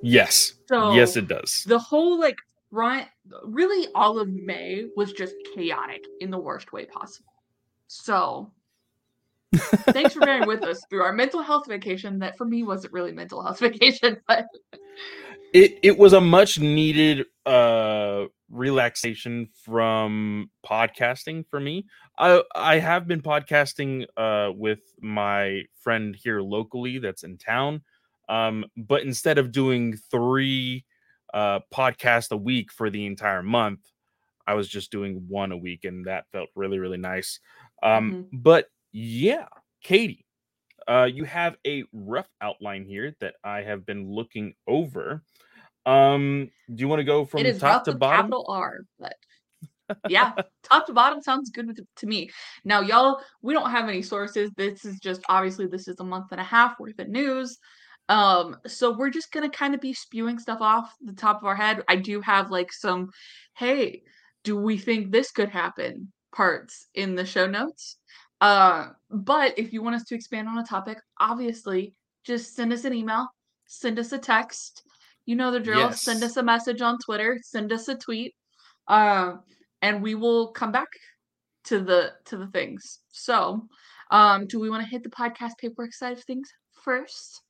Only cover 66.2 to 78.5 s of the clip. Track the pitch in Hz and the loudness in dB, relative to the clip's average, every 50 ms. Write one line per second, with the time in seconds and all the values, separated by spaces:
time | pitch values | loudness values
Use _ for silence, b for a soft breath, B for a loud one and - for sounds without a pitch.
66.2 | _ _ - - 202 185 160 - - - - - - _ _ - 196 196 185 180 | _ _ -4 0 0 0 0 -2 -8 -16 -20 -20 -20 _ _ -8 -6 -6 -4 -6
67.2 | 185 190 - - 180 190 196 208 247 320 330 _ - - - _ _ b b b | -6 -4 -2 -2 0 0 0 -4 -6 -6 -10 _ -20 -20 -20 _ _ b b b
68.2 | b b b _ 190 208 202 196 190 185 175 160 151 - - _ _ _ 208 214 | b b b _ 4 6 8 8 8 6 6 4 -4 -10 -14 _ _ _ -10 -10
69.2 | 196 196 277 302 285 254 - - 226 226 220 220 214 233 240 233 233 - 240 233 | -2 0 2 2 2 0 0 -2 -8 -6 -6 -8 -6 -4 -6 -6 -6 -8 -12 -12
70.2 | 233 - - 220 214 220 226 226 233 226 226 196 196 220 220 220 _ _ _ - | -10 -10 -10 -10 -8 -8 -6 -8 -8 -6 -6 -8 -8 -8 -14 -14 _ _ _ -2
71.2 | - 214 233 233 254 233 226 233 - 202 190 185 190 208 _ _ _ _ _ _ | -2 -2 -2 -4 -6 -6 -8 -8 -8 -4 -4 -4 -4 -6 _ _ _ _ _ _
72.2 | _ - 240 233 233 - - - 240 233 240 240 233 269 254 233 220 220 220 226 | _ -6 -6 -6 -6 -10 -8 -4 -2 -2 -2 -2 -4 -4 -4 -4 -4 -4 -4 -4
73.2 | 254 254 _ _ _ _ _ _ _ _ - - - 247 220 220 233 233 285 269 | -4 -6 _ _ _ _ _ _ _ _ -20 -6 -6 -4 -4 -4 -6 -6 -8 -10
74.2 | - - 226 220 233 226 - - - - _ - _ b b b b b b b | -2 0 0 0 0 -2 -12 -16 -18 -18 _ -20 _ b b b b b b b
75.2 | _ - 240 240 254 254 247 247 214 226 214 214 214 240 233 - - - 226 220 | _ -6 -4 -2 -2 -2 -2 -2 -2 0 2 2 2 2 0 -2 -4 -4 -2 -2
76.2 | 240 233 233 269 247 233 233 233 233 262 240 220 247 233 240 240 - - 220 208 | -2 -2 -2 -2 0 2 2 0 0 -4 -6 -2 -2 -2 -2 -4 -6 -6 -6 -4
77.2 | 214 226 254 240 240 - - 220 208 208 226 220 226 - 269 233 - - 233 220 | -2 -2 -4 -4 -8 -10 -8 -8 -6 -4 -6 -6 -6 -8 -10 -10 -8 -10 -8 -8
78.2 | 240 - _ _ _ _ | -8 -12 _ _ _ _